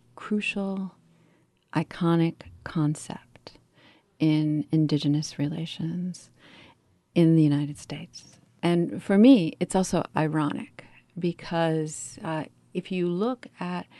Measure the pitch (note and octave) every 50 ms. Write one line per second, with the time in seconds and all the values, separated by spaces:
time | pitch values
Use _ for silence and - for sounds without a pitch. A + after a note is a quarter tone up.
0 | _ _ - - - - G#3 G#3 - - - G3+ G3 G3 F#3+ G3 F#3+ F#3 - _
1 | _ _ _ _ _ _ _ _ _ _ _ _ _ - - D#3+ E3 - - -
2 | F3 E3+ E3+ E3 E3 E3 - - - - - - - - - E3 D3+ D3 D#3 -
3 | - - - - - _ _ - - - - - _ _ _ _ _ - _ _
4 | _ _ _ - D#3 D#3 D3+ D#3 D3+ D3+ D3+ D3+ - - D#3+ D#3+ D#3 D3 D3+ D3
5 | - C#3+ D3 D3+ D3+ - - - C#3+ D3 D#3 D#3+ E3 - - - D#3 E3 E3+ F3+
6 | F3+ F3+ E3+ - - - _ _ - - - - - - _ _ _ _ _ _
7 | _ _ - E3+ E3 D#3+ E3 D#3+ D3+ D3 C#3+ C#3+ D3 D3 C#3+ - - - D3 D3+
8 | E3+ - - - - - - _ _ _ _ - - E3+ F3 E3+ E3+ - - F#3
9 | - - G3 G3+ A3+ C4+ C#4 G3+ E3 D#3 - - F3+ - - F#3+ F3+ - F#3 E3
10 | - - - - D#3 D3+ D#3 D#3 D3 D3+ - - - - - - - - - -
11 | _ _ - F3 F3 F3 E3 - - - F3 E3 E3 D#3+ D#3+ D#3+ D#3 D#3 D#3 -
12 | - - - - G#3 E3 D#3 D#3 - - _ _ _ _ - F3+ - - F#3 F3+
13 | F3 F3 F3 F3+ G#3+ B3 B3+ - - - _ - - F3+ F3+ F3+ - _ -